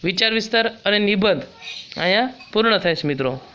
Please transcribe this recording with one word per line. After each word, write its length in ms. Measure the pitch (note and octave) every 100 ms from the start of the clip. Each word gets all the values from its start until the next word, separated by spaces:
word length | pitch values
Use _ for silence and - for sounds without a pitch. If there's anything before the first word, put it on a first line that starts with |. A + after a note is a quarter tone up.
વિચાર 300 | E3 F#3 A3+
વિસ્તાર 340 | A3+ A3 A#3 A3+
અને 320 | - G3 G#3
નિબંધ 440 | G#3 G#3 G#3 D#3 A#2 - - - - -
અહીંયા 360 | F3 G3+ C4 - -
પૂર્ણ 240 | G#3+ A3+ G3+
થાય 180 | F3 D#3+
છે, 120 | D3
મિત્રો. 340 | C3+ C3 C3 -